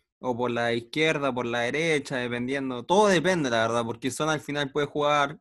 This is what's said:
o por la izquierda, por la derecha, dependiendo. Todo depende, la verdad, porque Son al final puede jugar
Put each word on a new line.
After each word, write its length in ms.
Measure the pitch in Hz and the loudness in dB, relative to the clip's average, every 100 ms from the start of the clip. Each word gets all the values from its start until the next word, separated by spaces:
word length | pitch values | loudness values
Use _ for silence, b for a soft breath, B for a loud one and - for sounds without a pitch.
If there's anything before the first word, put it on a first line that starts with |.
| _ _ | _ _
o 180 | 127 117 | -6 -2
por 140 | 123 | -2
la 220 | 120 117 | 0 0
izquierda, 580 | 117 117 151 156 151 139 | 0 -2 0 0 2 0
por 140 | 123 120 | -2 -2
la 140 | 120 | -2
derecha, 560 | 120 135 165 151 135 135 | -2 -2 0 0 -2 -4
dependiendo. 680 | 123 120 123 139 135 123 | -4 -4 -4 -4 -4 -6
Todo 220 | 120 185 208 | 2 4 6
depende, 400 | 180 160 185 135 | 4 4 2 2
la 120 | 117 113 | 2 2
verdad, 180 | 117 | 2
porque 260 | 113 117 135 | -2 -4 -6
Son 180 | - 156 | -4 -2
al 120 | 151 | -2
final 300 | 147 143 143 | -4 -6 -4
puede 140 | 151 143 | -2 -2
jugar 500 | 151 147 147 143 156 | 0 2 2 2 -2